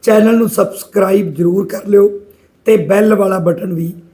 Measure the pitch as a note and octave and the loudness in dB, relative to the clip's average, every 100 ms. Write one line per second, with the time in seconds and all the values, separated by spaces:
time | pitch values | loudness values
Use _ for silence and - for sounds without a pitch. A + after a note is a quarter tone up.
0 | - G#3+ G#3+ A3+ A3+ - F#3+ - - G3+ | 2 2 4 2 0 -2 -4 -4 -8 -2
1 | F#3+ G3 F3 C#3+ F3 F#3 G3 - G#3 G3+ | 0 0 -2 -2 -2 0 -4 -8 0 2
2 | G3+ - - _ _ _ - G#3+ D#3 G3 | 2 0 -18 _ _ _ 0 0 2 0
3 | G#3+ G#3 G3 F#3 E3+ E3+ F#3 E3+ E3 - | 2 2 0 0 -2 -2 -6 -6 -8 -10
4 | - | -20